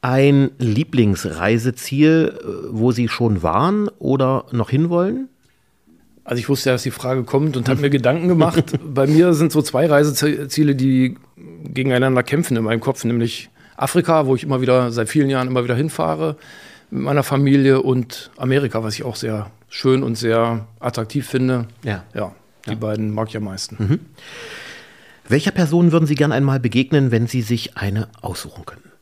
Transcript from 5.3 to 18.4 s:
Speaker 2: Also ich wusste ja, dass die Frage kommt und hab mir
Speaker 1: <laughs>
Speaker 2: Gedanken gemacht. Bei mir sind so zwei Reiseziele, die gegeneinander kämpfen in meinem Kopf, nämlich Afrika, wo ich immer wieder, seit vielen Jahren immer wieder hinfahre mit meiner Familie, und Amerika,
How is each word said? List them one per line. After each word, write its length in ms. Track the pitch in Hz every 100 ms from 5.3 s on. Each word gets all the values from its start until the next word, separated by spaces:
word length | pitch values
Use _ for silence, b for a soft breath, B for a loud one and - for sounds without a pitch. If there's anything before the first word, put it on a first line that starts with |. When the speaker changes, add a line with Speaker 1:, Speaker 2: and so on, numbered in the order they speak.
| _ _ _ _ _ _ _ _ _
Speaker 2:
Also 160 | - 120
ich 80 | 113
wusste 200 | 139 131
ja, 40 |
dass 80 | 127
die 80 | 135
Frage 340 | - 127 131
kommt 320 | 117 139 156 131
und 120 | 113
hab 120 | 131
mir 80 | 143
Speaker 1:
<laughs> 0 |
Speaker 2:
Gedanken 380 | 143 123 156 180
gemacht. 500 | 175 165 165 - -
Bei 220 | 156 135 139
mir 260 | 156 175
sind 180 | 156 160
so 120 | 151
zwei 240 | 147 127 160
Reiseziele, 880 | 147 151 135 147 143 143 - 151
die 420 | 139 131 131 127 - _ _ 170 165
gegeneinander 580 | 156 131 131 127 131 127
kämpfen 340 | 123 143 175 120
in 80 |
meinem 160 | 110 113
Kopf, 240 | 113 135
nämlich 440 | 117 117 117 - - b b b
Afrika, 500 | 135 170 170 160 139
wo 80 |
ich 80 | 131
immer 180 | - 135
wieder, 300 | 127 127 123
seit 160 | 117 110
vielen 220 | 156 139
Jahren 180 | 135 127
immer 160 | 127
wieder 100 | 120
hinfahre 600 | 120 156 - 160 156 160 147 B B B B B
mit 120 | 131
meiner 200 | 135 143
Familie, 580 | 131 139 139 139 135 135
und 480 | 135 127 120 - -
Amerika, 460 | -